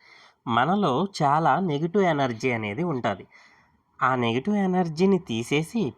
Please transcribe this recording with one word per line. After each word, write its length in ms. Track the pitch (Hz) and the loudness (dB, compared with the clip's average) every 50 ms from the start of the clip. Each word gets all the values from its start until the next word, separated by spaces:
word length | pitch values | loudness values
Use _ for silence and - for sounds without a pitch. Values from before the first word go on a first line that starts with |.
| _ - - - - - _ _ - | _ -20 -20 -20 -20 -20 _ _ -4
మనలో 460 | 127 113 117 127 160 196 208 196 147 123 135 196 - | -2 0 2 2 2 2 2 2 2 0 0 -2 -2
చాలా 400 | - - 151 139 147 160 165 143 131 175 | -2 0 0 2 2 2 2 2 2 2
నెగిటివ్ 440 | 196 175 143 143 165 170 185 208 190 | 0 -2 -2 -2 -2 -2 0 2 2
ఎనర్జీ 460 | 170 151 143 135 127 117 107 127 127 | 2 2 0 0 -2 -2 -2 -2 -2
అనేది 340 | 120 110 110 101 98 139 180 | -2 -2 -4 -4 -4 -4 -4
ఉంటది. 400 | 175 143 123 113 113 98 95 98 - - - - _ _ _ _ _ _ _ _ _ _ - | -4 -4 -2 -2 -4 -4 -6 -10 -18 -20 -20 -20 _ _ _ _ _ _ _ _ _ _ -2
ఆ 100 | 139 127 131 | 0 0 2
నెగిటివ్ 420 | 127 120 226 226 131 - 208 208 202 | 2 2 0 0 0 0 -2 0 0
ఎనర్జీని 600 | 190 185 180 185 175 165 147 156 190 196 196 175 | 0 0 0 0 0 -2 0 2 2 4 4 2
తీసేసి 600 | - - 113 113 120 - 139 151 160 - - 233 170 120 - | 0 -2 -4 -4 -2 -2 -2 -2 -2 -2 -4 -4 -2 -4 -4